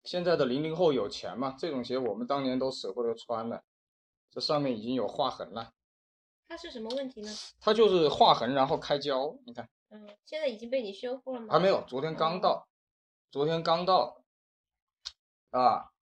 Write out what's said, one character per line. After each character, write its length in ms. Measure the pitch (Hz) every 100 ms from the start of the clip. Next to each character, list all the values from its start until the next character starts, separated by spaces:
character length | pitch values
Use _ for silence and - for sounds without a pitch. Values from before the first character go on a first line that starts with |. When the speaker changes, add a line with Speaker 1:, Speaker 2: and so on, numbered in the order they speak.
| -
Speaker 1:
现 180 | 180
在 140 | 175 160
的 80 | 131
零 180 | 131
零 100 | 156
后 200 | 160 175
有 160 | 127 101
钱 280 | - 98 98
嘛， 160 | 135 131
这 120 | 175
种 140 | 135
鞋 140 | 117 127
我 160 | 120
们 120 | 101 123
当 160 | 139
年 160 | 135 127
都 140 | 131
舍 220 | - 104
不 100 | 95
得 100 | 117
穿 360 | 113 - 113 117
了， 120 | 104 - _ _ _ _ _ _
这 80 | -
上 220 | - 147
面 160 | 143 110
已 40 |
经 140 | 113 127
有 100 | 101
划 240 | - 131
痕 200 | - 98
了。 200 | 107 117 _ _ _ _ _ _ _ -
Speaker 2:
它 80 | 330
是 160 | 339
什 80 | 254
么 100 | 220 262
问 140 | 262
题 100 | 220
呢？ 80 | 208 214 - -
Speaker 1:
它 140 | -
就 160 | 220 214
是 180 | 185 147
划 260 | - 214
痕， 200 | 151 120
然 120 | 139 135
后 120 | 156
开 200 | - 143
胶， 400 | 147 131 143 262 120
你 80 |
看。 140 | 120 113 _ _
Speaker 2:
嗯， 180 | 214 208 - _
现 140 | 311
在 80 | 285
已 100 | 214
经 120 | 233
被 120 | 262
你 120 | 208
修 240 | 196 247 262
复 160 | 262
了 80 | 254
吗？ 60 | 220
Speaker 1:
还 80 | 160
没 80 | 185
有， 140 | 139 -
昨 160 | 127
天 140 | 156 -
刚 240 | 160 180
到， 260 | 185 127 -
Speaker 2:
嗯。 60 | _ _ _ _ _ _
Speaker 1:
昨 140 | 139 151
天 160 | 165
刚 240 | 165 170 180
到。 360 | 180 107 - _ _ _ _ _ _ _ _ - - _ _ _
啊， 380 | 123 123 104 - _